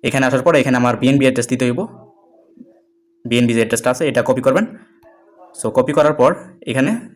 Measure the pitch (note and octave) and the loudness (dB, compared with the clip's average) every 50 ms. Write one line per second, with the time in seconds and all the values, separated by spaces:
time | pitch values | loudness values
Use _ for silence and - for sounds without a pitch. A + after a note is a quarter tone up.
0 | - C3+ - C3+ C3+ B2+ C3+ B2+ B2+ F3 E3 C#3+ - C#3 B2+ B2 B2 B2 A#2 G#2 | -4 -2 0 0 0 2 0 2 2 2 2 4 2 2 0 2 2 0 0 2
1 | B2+ B2+ C#3 C#3 C3+ C3 B2+ B2 A#2 - B2+ B2 B2+ B2 A#2+ C#3 G3+ A3+ - - | 2 2 2 4 2 2 0 0 -2 -2 -2 -2 -2 -2 -2 -4 -6 -8 -10 -20
2 | - - _ _ _ _ _ _ _ _ _ - - _ _ _ _ _ _ _ | -20 -20 _ _ _ _ _ _ _ _ _ -20 -20 _ _ _ _ _ _ _
3 | _ _ _ _ _ - A#2+ A#2+ A#2+ A#2 A2+ A#2 A2+ A2 A#2 A2+ - B2+ B2+ - | _ _ _ _ _ -2 0 0 2 2 2 0 0 0 -2 -2 0 -2 -2 -2
4 | E3 C#3+ B2 B2+ - - B2 B2+ B2+ C3+ C3 F3+ A3+ - - - - _ _ _ | -2 -2 -2 -2 0 0 -2 0 0 0 0 0 -2 -4 -8 -20 -20 _ _ _
5 | _ - _ _ _ _ _ _ - - - - - A2 - C3 B2 - D3 D#3 | _ -20 _ _ _ _ _ _ -20 -20 -20 -8 -8 -2 0 0 0 0 0 2
6 | D3 D3+ D3+ - B2+ C#3+ F#3 - - - - _ - - A#2+ C3 C3 E3+ A3+ A#3 | 2 2 2 2 2 2 2 -2 -10 -20 -20 _ -10 -6 -2 -2 0 0 -2 -6
7 | - - - | -8 -16 -20